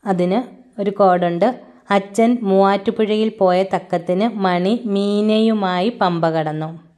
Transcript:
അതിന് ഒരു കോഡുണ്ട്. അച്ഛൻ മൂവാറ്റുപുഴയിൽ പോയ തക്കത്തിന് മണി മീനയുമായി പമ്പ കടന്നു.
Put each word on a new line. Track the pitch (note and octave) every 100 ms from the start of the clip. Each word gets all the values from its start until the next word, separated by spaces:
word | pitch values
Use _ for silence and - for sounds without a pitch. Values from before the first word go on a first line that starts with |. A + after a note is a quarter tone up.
| G#3+
അതിന് | F#3 F3+ G3+ B3+ - - -
ഒരു | G3+ G3
കോഡുണ്ട്. | F#3+ F3+ F3 E3+ G#3 B3 - - - G3+
അച്ഛൻ | G3 G3+ A3+ A#3+ G3+
മൂവാറ്റുപുഴയിൽ | F#3+ G3 G3+ G3 F#3+ G#3+ G#3+ A3 A3
പോയ | F#3 F3+ F#3+
തക്കത്തിന് | F3+ F#3 F3 E3+ F3+ A3+ A3 F#3+
മണി | F3 F3+ A#3 G#3
മീനയുമായി | G3 G3+ G#3 G#3+ G#3+ A3 A3 F#3+ F3+ G3 A#3+
പമ്പ | F#3+ E3+ E3 D#3+
കടന്നു. | D#3 D#3 D#3 E3 _